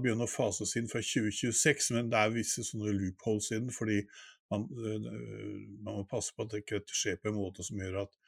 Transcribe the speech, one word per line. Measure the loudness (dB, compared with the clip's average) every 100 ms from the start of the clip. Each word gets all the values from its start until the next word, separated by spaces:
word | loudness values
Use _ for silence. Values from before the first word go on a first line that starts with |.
begynne | 4 2 0
å |
fases | 2 2 2 0 0
inn | 0
fra | -2
tjue | 0 2 2
tjueseks, | 2 2 4 6 6 2
men | 2 2
det | 4
er | 4 4
visse | 0 -2
sånne | -4 -2 0
loopholes | 2 0 0 0 0 0
i | -2
den, | -2
fordi | -2 2 2 0 -8 -20 -20 _
man, | -2
eh, | -2 -4 -4 -4 -6 -8 -10 -10 -10 -10 -12 -12
man | -8 -6
må | -4
passe | -4 -4 -6
på | -6
at |
det | -6
ikke | -4 -4 -2
skjer | -2 0 -2
på | -2
en | -2
måte | -2 -4
som | -6 -4
gjør | -2 -2
at | -4 _